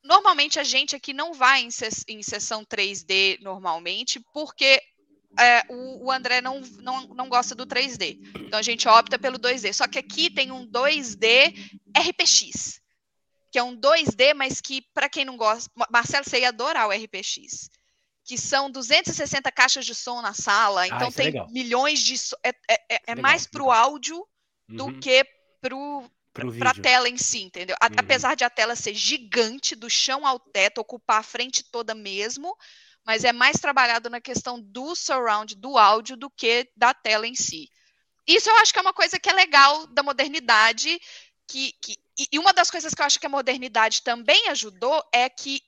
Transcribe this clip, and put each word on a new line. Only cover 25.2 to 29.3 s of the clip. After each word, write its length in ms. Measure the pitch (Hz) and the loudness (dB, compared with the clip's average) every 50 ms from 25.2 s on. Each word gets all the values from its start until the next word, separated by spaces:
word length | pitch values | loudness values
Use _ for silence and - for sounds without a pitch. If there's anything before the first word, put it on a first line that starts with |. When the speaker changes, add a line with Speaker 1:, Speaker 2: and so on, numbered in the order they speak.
| 277 _ _ _ _ _ _ _ | 4 _ _ _ _ _ _ _
Speaker 1:
pro, 500 | - 254 262 269 285 294 285 277 247 - _ _ _ _ _ | -10 -8 -8 -8 -10 -10 -10 -12 -12 -16 _ _ _ _ _
Speaker 2:
Pro 180 | - 131 123 113 | -10 -10 -8 -6
Speaker 1:
pra 120 | 117 254 254 | 0 0 0
Speaker 2:
vídeo. 120 | 254 - | 0 2
Speaker 1:
tela 260 | - 269 254 254 247 | 2 4 4 4 4
em 80 | 240 247 | 0 -4
si, 280 | 247 - - - 226 190 | -4 -4 -4 -4 -6 -8
entendeu? 320 | 185 - 180 180 185 180 - | -12 -14 -14 -8 -8 0 0
A-, 60 | 220 | 0
Speaker 2:
Uhum. 80 | 233 220 | 2 2
Speaker 1:
apesar 380 | - 233 - 269 254 - 254 277 | -2 2 2 0 2 2 -2 0
de 80 | 254 247 | 0 -2
a 60 | 240 | -2
tela 260 | _ - 220 226 240 | _ 0 0 0 -2
ser 200 | 233 - 220 208 | -6 -8 -8 -6
gigante, 800 | 208 - - 285 302 240 202 | -4 -2 -2 -2 -4 -6 -4